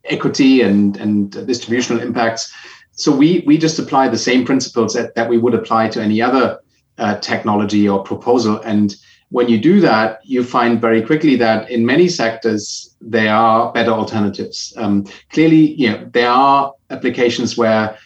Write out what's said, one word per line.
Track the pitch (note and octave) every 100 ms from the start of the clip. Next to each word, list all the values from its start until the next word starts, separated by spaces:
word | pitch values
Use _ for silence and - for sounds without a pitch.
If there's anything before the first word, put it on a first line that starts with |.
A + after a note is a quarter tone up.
equity | - - D#3+ - C3+ C3
and, | G2+ G2+ G2+ G2
and | G#2+ G#2 G2 - G#2+
distributional | A#2 A2+ B2+ A#2+ A#2
impacts. | - A2+ A2+ - - - - - _
So | - D#3+
we, | C3+ D#3 F3+ C#3+
we | D#3+
just | D#3 -
apply | B2+ C3+ B2+
the | A2+
same | B2+ B2+
principles | B2 C3 - A#2+ A2
that, | A#2+ A#2
that | A2+ A#2
we | A#2
would | A#2+
apply | A2+ - A2+ A2
to | A#2
any | G#2 A2
other, | B2 C3 A2+ - _ _ _ -
uh, | G#2+ -
technology | - A2+ A2 G#2 G2+ G#2 G#2
or | G2
proposal. | - - A#2+ B2 G#2+ G#2+
And | A2+ G#2 G2+ - _ _ -
when | B2+ A#2+
you | A2
do | D3 G3+
that, | D3+ A2 A2+ -
you | - B2
find | B2 B2+ A#2+ A2+
very | A2+ A2+
quickly | A2 D3+ D#3 A#2+
that | A2+ G#2+ -
in | A#2+ A#2
many | D3+ F3+
sectors, | - A2+ - A2+ G#2+ - - - _
there | A2+ A2+ G#2+
are | G#2+ A2+ A2+ A2+
better | A#2 A2+
alternatives. | A2 A2 A2+ G2+ G2+ G2+ - - -
Um, | G2+ G2+ G2 - _
clearly, | D3+ D#3+ D#3+ D#3
you | D#3 A#2
know, | G#2+ -
there | A#2+ A#2+
are | B2+ C3+ C#3 C#3 - -
applications | C3 B2 A#2+ A#2+ A#2+ A2 A#2
where | A2+ A2 A2 -